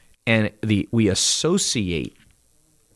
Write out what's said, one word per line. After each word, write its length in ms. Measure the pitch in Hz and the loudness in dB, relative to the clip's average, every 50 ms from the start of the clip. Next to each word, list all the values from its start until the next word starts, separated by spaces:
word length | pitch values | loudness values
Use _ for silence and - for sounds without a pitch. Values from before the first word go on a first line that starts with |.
| _ _ _ _ - | _ _ _ _ -4
and 260 | 120 113 110 107 104 - - | -2 0 0 0 -2 -4 -2
the, 260 | - 107 107 98 - - | 0 2 2 2 0 0
we 160 | - 117 110 98 | 0 2 2 2
associate 1080 | 95 - - - - - - 151 180 196 - - - 127 101 87 85 78 60 - _ _ _ _ _ _ _ _ _ _ _ _ _ _ _ _ _ | 2 2 0 -2 -2 0 0 0 0 0 -2 -2 -2 -2 -2 -2 -2 -4 -6 -8 _ _ _ _ _ _ _ _ _ _ _ _ _ _ _ _ _